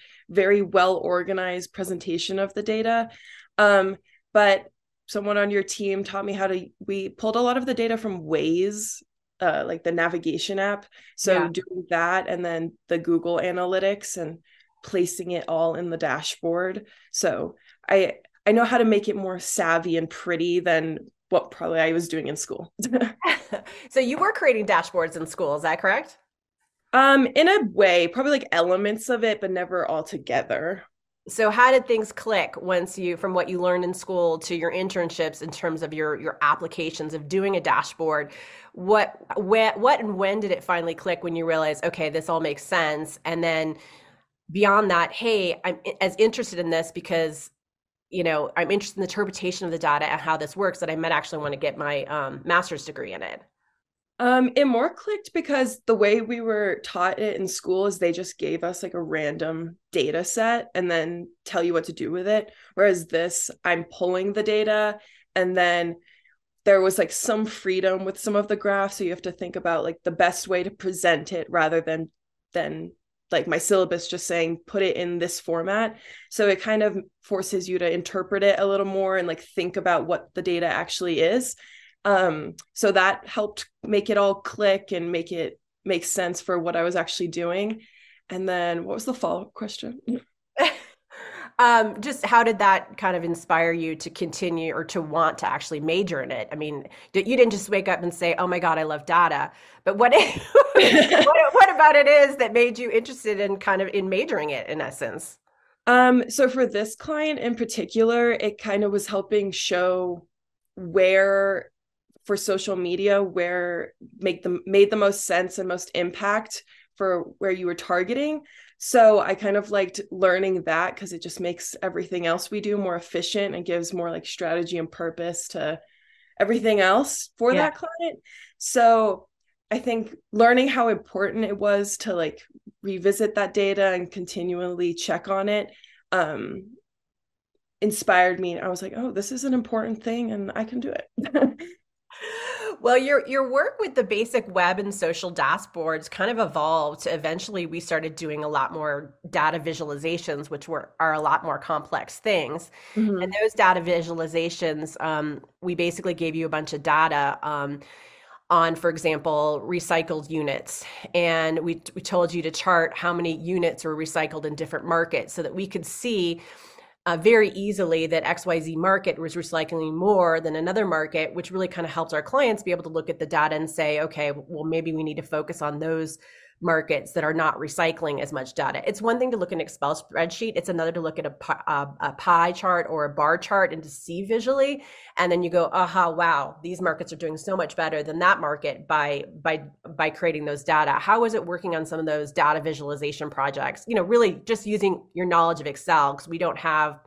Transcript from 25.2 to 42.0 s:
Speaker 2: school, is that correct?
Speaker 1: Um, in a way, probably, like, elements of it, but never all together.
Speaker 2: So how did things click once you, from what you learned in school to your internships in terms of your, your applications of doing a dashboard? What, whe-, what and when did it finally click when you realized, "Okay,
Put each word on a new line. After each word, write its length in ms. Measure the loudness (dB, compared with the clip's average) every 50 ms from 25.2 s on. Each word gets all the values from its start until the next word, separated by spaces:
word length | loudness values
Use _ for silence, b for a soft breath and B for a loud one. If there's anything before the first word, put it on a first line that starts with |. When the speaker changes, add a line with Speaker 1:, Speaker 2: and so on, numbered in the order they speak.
| -10
Speaker 2:
school, 280 | -8 -6 -4 -4 -2 -2
is 80 | -2 -2
that 180 | -2 -2 0
correct? 360 | 0 0 0 0 -2 -8 -14 _ _ _ _ _ _ _ _ _ _ _ _ _ _ _ 4
Speaker 1:
Um, 340 | 6 8 8 8 6 6 4 4
in 120 | 6 6
a 180 | 6 6 4 4 2
way, 360 | 4 6 6 6 6 6 4
probably, 240 | 2 2 0 0 2
like, 160 | 2 0 0 0
elements 580 | 2 2 4 4 2 2 2 0 -2 -4 -4 -4
of 140 | -2 0 0
it, 180 | 0 0 0
but 100 | -2 -4
never 340 | -4 -4 -4 -4 -4 -2 -2
all 180 | -2 -2 -4 -4
together. 800 | -6 -10 -10 -6 -2 -2 -2 -2 -2 -2 -4 -4 -4 -6 -8 -12 _ _ _ _ _ _ _ _
Speaker 2:
So 220 | -8 -2 0 2 2
how 220 | 6 6 6 8
did 140 | 8 6 4
things 260 | 2 0 0 0 -4
click 440 | -8 -10 -4 -2 0 0 0 -2 -6
once 400 | -8 -4 -2 0 0 -2 -4 -6
you, 180 | -6 -4 -4 -4
from 180 | -4 -4 -2 0
what 140 | 0 0
you 140 | 0 -2 -2
learned 220 | 0 0 0 0 0
in 100 | -4 -6
school 460 | -6 -8 -4 -2 0 2 2 0 -2
to 160 | -4 -6 -4
your 160 | -4 -2 -2
internships 720 | -2 -2 -4 -2 -2 -2 -4 -2 -2 -4 -4 -4 -4 -8
in 100 | -12 -12
terms 320 | -8 -6 -4 -4 -4 -4 -6
of 100 | -6 -4
your, 260 | -4 -4 -2 -4 -4
your 180 | -6 -8 -4 0
applications 720 | 2 2 2 0 -4 -8 -6 -6 -6 -6 -6 -8 -8 -8 -8
of 140 | -10 -8
doing 280 | -4 -2 -2 0 0 0
a 60 | 0
dashboard? 720 | 2 2 2 2 0 -2 -6 -4 -2 -2 -2 -2 -2 -6 B B B B B B B B -14
What, 440 | -4 2 4 4 4 4 2 -4 -10 -12 -8 -6
whe-, 400 | -4 0 2 4 4 4 2 2
what 220 | 2 2 4 4 2
and 180 | 0 -2 -2
when 220 | -2 0 0 0 -2
did 120 | -2 -2
it 120 | -2 -2 -2
finally 320 | 0 -2 0 -2 -4 -6
click 280 | -4 -4 -4 -4 -4 -4
when 120 | -4 -4
you 100 | -2 -2
realized, 400 | 0 0 2 0 0 0 -2 -2
"Okay, 240 | -4 -2 -2